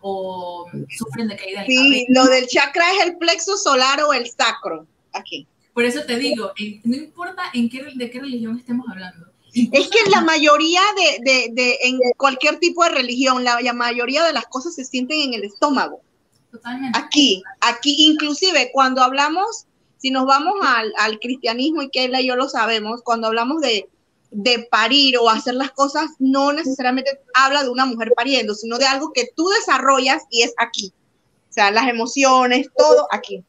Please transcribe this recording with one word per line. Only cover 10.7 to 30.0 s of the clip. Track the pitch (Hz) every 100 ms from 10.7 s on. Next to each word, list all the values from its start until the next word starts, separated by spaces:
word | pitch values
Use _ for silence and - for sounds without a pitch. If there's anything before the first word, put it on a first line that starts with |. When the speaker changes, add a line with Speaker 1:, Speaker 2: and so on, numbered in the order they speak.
| 349 403 392
Speaker 2:
de, | 330 247 247
de, | 262 226
de, | 233 247 240
en | 254 254 247 240
cualquier | 269 262 302 302
tipo | 339 339
de | 339
religión, | 311 247 247 262 254
la, | 247 240
la | 247
mayoría | 240 240 240 240 277
de | 330
las | 277 -
cosas | 302 339 330
se | 262
sienten | 254 254 302
en | 277 233
el | 202
estómago. | - 294 262 165 131 _ _ _ _ _
Speaker 1:
Totalmente. | 233 240 254 269 233
Speaker 2:
Aquí, | - 294 277 190 - -
aquí, | 233 - 285 285 311
inclusive | 302 302 285 381 311 247
cuando | 269 262 262
hablamos, | 254 269 294 330 427 440 _ _ _ _
si | 269
nos | 262 262
vamos | 277 320 403
al, | 320 240 220 -
al | 214 220
cristianismo, | 247 262 233 233 277 311
y | 269
Keila | 262 254 262
y | 262
yo | 247
lo | 269
sabemos, | 262 220 226 214 240
cuando | - 233 220
hablamos | 226 240 320
de, | 269 214 - _ _ _ _
de | 208 202 240 233
parir | 220 226 277 269 247
o | 233
hacer | 220 - 247
las | 277
cosas, | - 277 302 311 -
no | 262 269 277
necesariamente | 294 330 262 254 254 262 269 _
habla | 254 269 285
de | 269
una | 247 262
mujer | 233 226 233
pariendo, | 240 262 214 208
sino | 226 240
de | 269
algo | 269 311
que | 254 240 -
tú | 339
desarrollas | 427 - 269 269 269